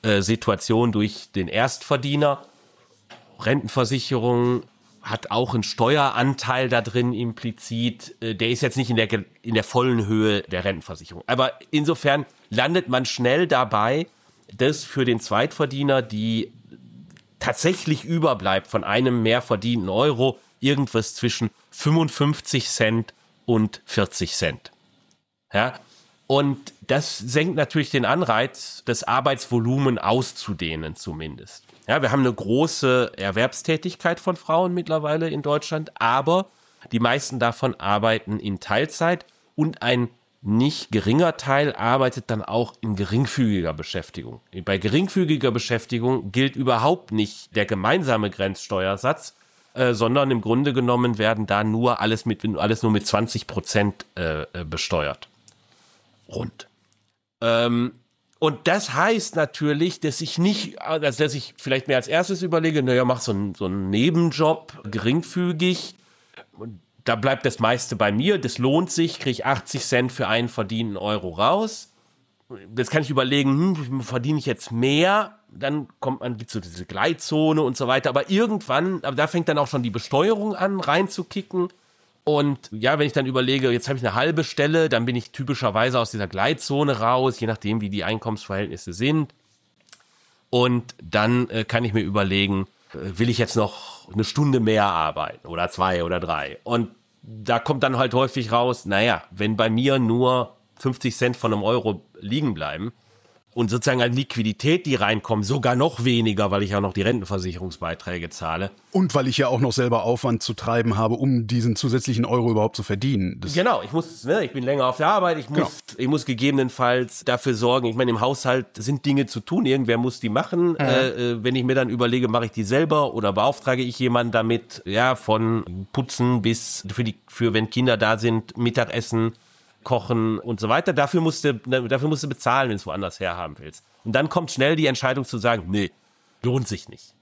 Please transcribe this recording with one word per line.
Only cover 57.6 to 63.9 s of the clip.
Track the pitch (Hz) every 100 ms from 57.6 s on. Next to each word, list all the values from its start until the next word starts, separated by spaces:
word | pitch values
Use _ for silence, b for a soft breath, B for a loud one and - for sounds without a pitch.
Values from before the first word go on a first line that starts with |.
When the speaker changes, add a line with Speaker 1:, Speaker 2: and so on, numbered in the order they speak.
| 120 120 123 - _ _ _ _
Speaker 1:
und | 156 135 170
das | 190 208
heißt | 135 190 226 - 160
natürlich, | 147 - 147 147 175 -
dass | 156 -
ich | 160 -
nicht, | 180 214 208 -
also | - 160 147 117
dass | 151
ich | 123 - -
vielleicht | - 131 127
mir | 131
als | -
erstes | 160 180 185
überlege, | 180 165 160 151
naja, | 127 127 127
mach | 123
so | -
einen, | 98 101 87
so |
einen | 95 98
Nebenjob, | 95